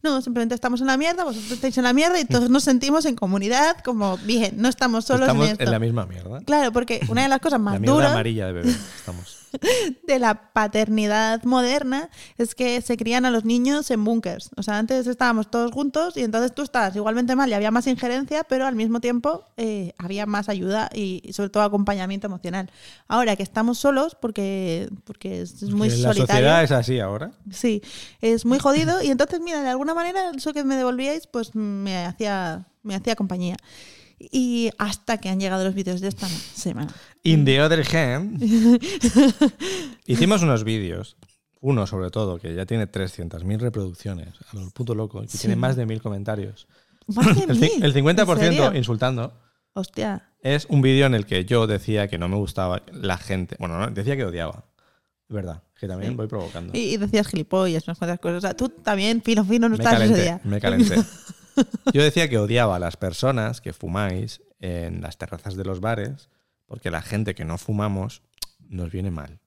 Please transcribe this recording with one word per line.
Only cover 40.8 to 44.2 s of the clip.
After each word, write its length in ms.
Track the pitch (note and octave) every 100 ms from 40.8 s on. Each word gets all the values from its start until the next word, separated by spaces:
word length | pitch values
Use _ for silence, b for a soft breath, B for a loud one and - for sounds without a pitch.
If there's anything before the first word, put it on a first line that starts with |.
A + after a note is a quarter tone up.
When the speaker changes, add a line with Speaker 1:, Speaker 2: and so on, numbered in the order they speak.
| F#2+ F2 - _ _ _ _ _
Speaker 2:
uno 260 | C3 C3 F#2+
sobre 240 | F#2+ F#2
todo, 280 | G2 G#2+ F2
que 160 | -
ya 120 | E2+ F#2+
tiene 200 | A2+ G#2
trescientas 580 | - F#2 - E2+ E2
mil 160 | F2+ G#2+
reproducciones, 760 | A#2+ A2 F#2+ F2+ G#2+ F#2